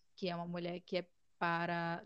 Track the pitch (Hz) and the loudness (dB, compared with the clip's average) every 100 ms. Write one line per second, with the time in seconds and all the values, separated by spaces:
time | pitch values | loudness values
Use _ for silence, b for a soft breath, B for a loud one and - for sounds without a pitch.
0 | _ - 180 170 175 175 175 175 - 180 | _ -4 -2 -2 -4 -4 -4 -6 -2 -2
1 | 175 _ _ - 170 170 170 170 170 170 | -2 _ _ 0 2 2 2 0 0 -2